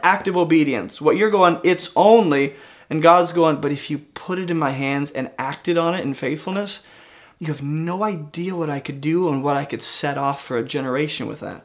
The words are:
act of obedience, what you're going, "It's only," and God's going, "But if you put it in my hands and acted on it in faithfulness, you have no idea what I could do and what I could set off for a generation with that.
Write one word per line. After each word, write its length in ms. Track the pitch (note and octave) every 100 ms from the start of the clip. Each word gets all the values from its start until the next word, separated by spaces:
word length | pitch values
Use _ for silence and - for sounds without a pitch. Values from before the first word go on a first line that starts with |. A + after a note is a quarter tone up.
act 240 | F3+ G3 G3
of 80 | F3+
obedience, 640 | E3 D#3+ C#3+ A2+ F#2+ -
what 160 | D3+ F#3
you're 140 | G#3+
going, 280 | G3+ F3 D#3+
"It's 260 | F3+ F3 - -
only," 580 | G3+ A#3 F3+ C#3 C#3 - - - -
and 140 | D#3
God's 300 | E3 F3 E3
going, 280 | E3+ D#3+ C#3+
"But 120 | D3
if 180 | C#3+ -
you 80 | C#3+
put 400 | - - - F#3
it 120 | F3
in 80 | E3
my 120 | C#3
hands 400 | C3+ C#3 C#3+ C#3+
and 200 | C3 B2+ -
acted 400 | C3+ D3 F3+ E3+
on 160 | E3
it 80 | F#3
in 100 | C#3
faithfulness, 680 | C3 C3 D#3 F#3 F#3+ G3+ - - - - - - -
you 80 | D#3+
have 160 | C3+
no 420 | C#3+ D#3 E3+ F#3+
idea 500 | G#3+ E3+ D3 E3 F#3
what 140 | F3 D3
I 120 | C#3+
could 200 | - C#3
do 300 | D3 E3+ F3
and 120 | C3+
what 140 | D3+ C#3+
I 80 |
could 180 | C#3+ B2
set 360 | - - D3 C#3
off 260 | C#3 C#3+
for 140 | - A#2+
a 40 |
generation 640 | B2+ C#3+ C3 C3 D3+ - A#2
with 140 | -
that. 240 | G2+ F2+